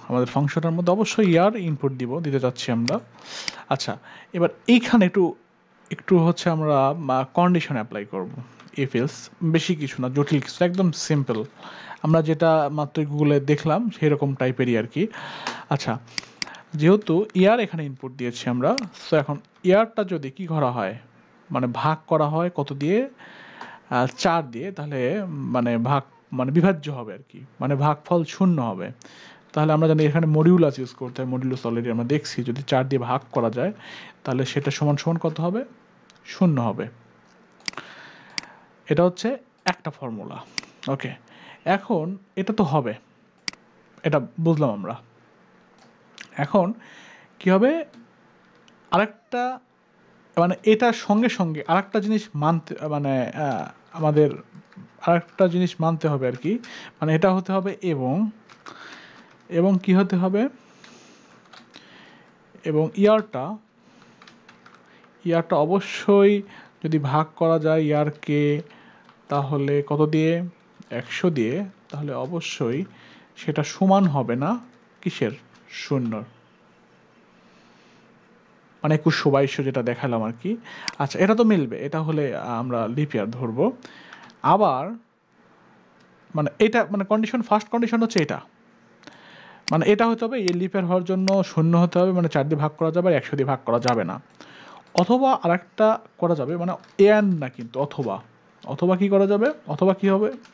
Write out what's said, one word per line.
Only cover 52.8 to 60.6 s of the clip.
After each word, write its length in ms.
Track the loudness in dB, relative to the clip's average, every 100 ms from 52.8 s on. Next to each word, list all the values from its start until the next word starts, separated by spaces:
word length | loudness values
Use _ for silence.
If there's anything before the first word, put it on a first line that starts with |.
| -6
মানে, 400 | -4 -2 -2 -2
আহ, 400 | -4 -4 -4 -8 -14 _
আমাদের 380 | -4 2 4 2 0 -14 -20 -20 -20 -20 -6 2
আরেকটা 420 | 2 0 0 2
জিনিস 260 | 2 -2 0
মানতে 280 | -2 0 -2
হবে 200 | 0 -2
আর 40 |
কি, 260 | -4 -4 -4 -6 -18 -18 -6
মানে 140 | 0
এটা 200 | 2 4
হতে 180 | 2 0
হবে 240 | -2 -2 -6
এবং, 480 | -4 -2 0 0 -2 -6 _ -20 -20 -20 -20 -20 -20 -20 -20 _ -6
এবং 300 | 0 2 2
কি 120 | 4
হতে 220 | 2 4 0
হবে? 320 | 0 0 -2 -6